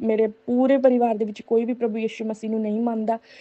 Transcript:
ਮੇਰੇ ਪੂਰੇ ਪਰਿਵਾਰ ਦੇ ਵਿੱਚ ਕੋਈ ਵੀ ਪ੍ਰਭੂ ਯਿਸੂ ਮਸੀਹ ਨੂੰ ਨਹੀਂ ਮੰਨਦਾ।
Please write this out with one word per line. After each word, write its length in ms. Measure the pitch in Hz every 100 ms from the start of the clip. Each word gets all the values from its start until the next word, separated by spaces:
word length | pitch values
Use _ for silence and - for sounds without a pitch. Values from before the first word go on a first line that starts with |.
ਮੇਰੇ 240 | 226 214 220
ਪੂਰੇ 520 | - - 247 262 277
ਪਰਿਵਾਰ 360 | 262 247 233
ਦੇ 100 | 214
ਵਿੱਚ 160 | 214 208
ਕੋਈ 240 | - 226
ਵੀ 80 | 233
ਪ੍ਰਭੂ 260 | 247 233 220
ਯਿਸੂ 260 | 220 -
ਮਸੀਹ 260 | 220 214 220
ਨੂੰ 100 | 220
ਨਹੀਂ 200 | 214 214
ਮੰਨਦਾ। 380 | 240 220 214 226 - -